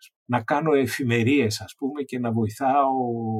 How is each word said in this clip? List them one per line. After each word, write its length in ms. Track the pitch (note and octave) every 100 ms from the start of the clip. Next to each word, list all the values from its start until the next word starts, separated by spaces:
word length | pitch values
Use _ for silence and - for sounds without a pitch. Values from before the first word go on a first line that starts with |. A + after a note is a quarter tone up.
| - _ -
Να 180 | B2
κάνω 300 | A2+ D3 D#3+
εφημερίες, 880 | C#3+ B2 - C3 A#2 A#2 C#3+ A2+ G#2+
ας 120 | G2 -
πούμε, 260 | C#3 D3
και 160 | C3+ B2+
να 120 | A#2+
βοηθάω 600 | A2+ G#2+ A2 C3+ C#3+ C#3 C3 B2 A#2 A2+ A2